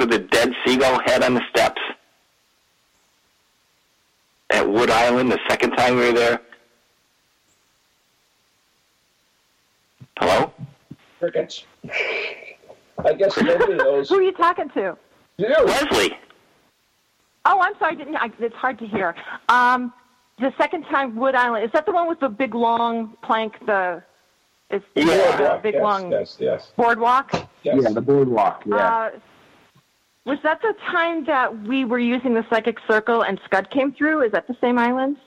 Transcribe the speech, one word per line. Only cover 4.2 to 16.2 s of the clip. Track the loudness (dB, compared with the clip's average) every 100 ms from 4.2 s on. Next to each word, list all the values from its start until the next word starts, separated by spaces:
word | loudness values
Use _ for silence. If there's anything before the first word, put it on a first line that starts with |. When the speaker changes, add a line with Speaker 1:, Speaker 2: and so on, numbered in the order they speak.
| _ _ -2
Speaker 1:
At | 0 2
Wood | 2 4
Island, | 4 4 4 2
the | 0 -2
second | 0 0
time | 2 2 4
we | 2
were |
there? | 4 2 0 -6 -20 _ _ _ _ _ _ _ _ _ _ _ _ _ _ _ _ _ _ _ _ _ _ _ _ _ _ _ _ _ _ _ _ _ _ -20 -4
Hello? | 0 2 0 -6 -20 _ _ -20 _ _
Speaker 2:
Crickets. | -6 -4 -6 -12 -20 _ -10 -6 -6 -6 -8 -12 -20 -20 -20 -20 _ -4
I | -2
guess | 0 0 2
nobody | 2 2 2
knows. | 2 2 0 2
Speaker 3:
<laughs> |
Who | 2
are |
you | 2
talking | 2 0 0 -4
to? | -4 -6 -8 _ _ _ -6
Speaker 2:
You. | 0 2
Speaker 1:
Leslie. | 2 2 0 0 0 -4